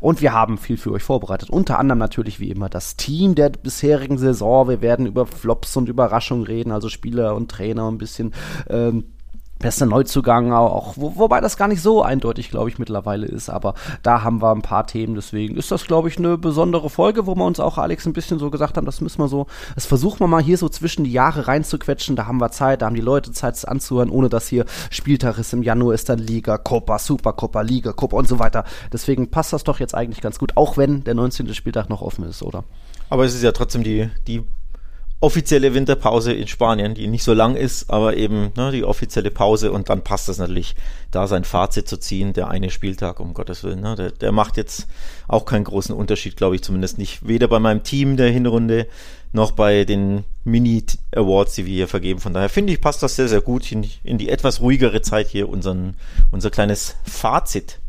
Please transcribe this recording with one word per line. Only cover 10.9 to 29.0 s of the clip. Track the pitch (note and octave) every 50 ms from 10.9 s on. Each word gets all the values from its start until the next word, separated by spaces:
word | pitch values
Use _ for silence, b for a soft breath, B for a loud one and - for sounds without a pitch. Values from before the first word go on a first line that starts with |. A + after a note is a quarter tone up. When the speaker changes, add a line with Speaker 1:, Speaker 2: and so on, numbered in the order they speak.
| - C3+
Speaker 1:
wo, | C#3 D3+ F3
wobei | D#3+ G#3+ A3 A#3 -
das | - A3 -
gar | - G3+ G3+
nicht | G#3 F3
so | D#3+ G#3 A3 G#3+ -
eindeutig, | - C3 C3+ B2 A#2 A#2 B2 A#2+ -
glaub | - A#2 A2+ A#2
ich, | - -
mittlerweile | A#2 - A2 G2+ G2 G#2+ G2+ G2 G#2+
ist, | - - - A#2 -
aber | - - - G2+ F#2+ B B B D3 B -
da | A#2+ A#2 A#2
haben | G#2 A#2 A#2 A2
wir | G#2+ A2+
ein | A2 A2
paar | G#2 - - G2 A2
Themen, | - - A2+ A2+ A2 A2+
deswegen | G#2 G2+ - - G#2 G#2+ G#2+ A2
ist | - - -
das, | G3 F3+ -
glaub | - E3 D#3+ E3 E3
ich, | D3+ -
eine | F3 E3+ F3 E3
besondere | E3 E3 D3+ D3+ E3 F3 E3+ E3+ D3+ D3
Folge, | - - E3+ - G#3+ A3+ G#3
wo | F#3 F#3
wir | F#3 F3+
uns | F3+ F3 -
auch, | D3+ C#3+ - -
Alex, | - - E3+ D#3+ -
ein | E3+
bisschen | D#3 - D#3+ - F3 D#3
so | D3 D3
gesagt | C#3 C#3+ D3 C#3+ -
haben, | D#3 D3
das | - C3+ -
müssen | D#3+ - - -
wir | D3+ C#3
so, | C3+ C#3 C#3+ B B B B B B
das | B -
versuchen | - C#3+ C3 C3+ G3 G3+ -
wir | G3 F3
mal | E3 E3 D3
hier | C#3 F3+ F3
so | F3 D#3+
zwischen | - - D3+ E3+ - - D3+
die | C3 A#2
Jahre | B2 B2+ C#3+ - D3 C3 B2+
reinzuquetschen, | C3 D3 D3+ - - D3 - - C#3 - - - C#3 A#2+
da | A2
haben | G#2+ B2+ B2+
wir | A#2+ A#2
Zeit, | - - C#3+ C3+ C3+ B2+
da | A#2 A2
haben | A#2+
die | A2+
Leute | A2+ A#2+ C3+ C#3+ C#3 B2
Zeit, | A#2+ - - B2+ B2
es | - -
anzuhören, | - B2 C3+ - - C3 B2 B2 A#2+
ohne | - C3 C3 B2
dass | A2+ A2+ - -
hier | - A#2+ A#2 B B B B B
Spieltag | - - - C3+ C#3+ B2+ B2 B2 G#2+ A2+
ist, | A2+ - -
im | B2 A#2+
Januar | A#2 A2+ A#2+ B2 A#2+ A2
ist | A2 - -
dann | B2 A2+
Liga, | A2+ A2 A2+ A#2 A2 - G#2+ G#2+
Copa, | - - C3 A#2 - - A2 G#2
Supercopa, | - - C#3+ C3 - A2 G#2+ - - A2 - G#2+
Liga, | G#2+ A2+ B2+ B2+ A#2 A#2 G2+
Copa | - - B2+ - A2
und | - -
so | B2+ B2
weiter, | A2+ A2 - A#2 G#2 B B B B B
deswegen | - A#2